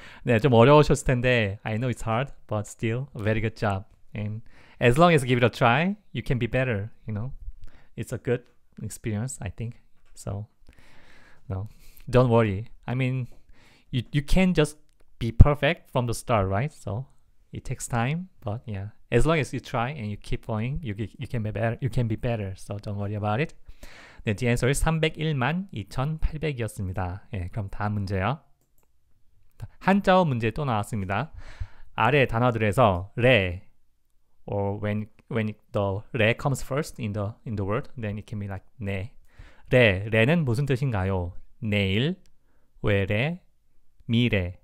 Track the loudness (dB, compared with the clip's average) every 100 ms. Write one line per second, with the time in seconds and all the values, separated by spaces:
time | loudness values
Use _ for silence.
0 | -20 -8 2 4 6 8 10 10 8 4
1 | 2 2 4 2 2 -2 -6 -4 -2 -4
2 | -2 -2 -4 -8 -8 -6 -6 -4 -4 -2
3 | -6 -4 0 0 0 -2 -2 -2 -6 -20
4 | -14 -8 -8 -8 -12 -20 -18 2 4 6
5 | 6 6 4 4 2 4 4 4 0 -4
6 | -10 -8 -4 -2 0 -2 -2 -4 -6 -12
7 | -10 -8 -8 -10 -12 -10 -10 -12 -16 -12
8 | -8 -6 -2 -4 -4 _ -20 -14 -12 -10
9 | -6 -4 -6 -8 -10 -10 -12 -12 -20 -20
10 | -20 -14 -10 -8 -10 _ -20 -20 -20 -20
11 | -20 -20 -20 -18 -10 -8 -10 -14 -20 -18
12 | 2 4 6 6 4 0 -8 -12 -6 -4
13 | -2 -4 -8 -12 -20 -20 -20 _ -6 -6
14 | -2 -2 2 4 4 4 2 0 -20 _
15 | -20 -8 0 6 6 6 0 -2 -4 -4
16 | -2 -4 0 0 2 0 -4 -8 -10 -8
17 | -10 -18 _ _ _ -12 -10 -8 -4 -2
18 | -2 -4 -8 -12 -10 -8 -8 -10 -10 -14
19 | 0 4 4 2 0 -6 -6 -4 -4 -6
20 | -8 -8 -6 -6 -4 -4 -4 -6 -6 -8
21 | -8 -10 -8 -6 -4 -4 -4 -2 -2 -2
22 | -2 -2 -2 -4 -6 -10 -10 -10 -8 -6
23 | -6 -4 -2 -2 -4 -8 -18 -16 -16 -18
24 | -20 -10 -4 -2 0 2 2 2 2 2
25 | 0 -2 -4 0 -2 -2 -6 -10 -8 -4
26 | -4 0 -2 0 -6 -4 -6 -6 -6 -4
27 | -6 -6 -10 -10 -8 -8 -8 -4 -4 -2
28 | -2 -2 -2 -2 _ _ _ _ _ _
29 | _ _ -20 _ -20 -16 -16 -6 2 2
30 | 6 4 4 2 -2 -2 -2 -2 -2 -4
31 | -4 -4 -4 -10 -14 -10 -10 -10 -10 0
32 | 4 4 4 4 2 2 2 4 4 4
33 | -2 0 4 6 4 -4 -10 -20 _ _
34 | _ _ _ -18 -8 -4 -4 -4 -4 -4
35 | -6 _ -8 -4 -4 -6 _ -2 -2 -2
36 | -4 2 2 2 -2 -4 -4 -4 -6 -6
37 | -6 -4 -6 -6 -8 -6 -2 -4 -4 -8
38 | -8 -8 -8 -10 -8 -10 -14 -10 -6 -6
39 | -8 -14 -20 -20 -20 -16 2 6 6 4
40 | 0 2 4 2 0 -2 0 0 0 -2
41 | 0 -2 -4 -8 -14 -10 -2 0 2 2
42 | 0 -4 -10 -20 _ _ _ -6 0 0
43 | 0 0 -2 -4 _ _ _ -20 -20 -16
44 | -2 2 2 2 -2 -8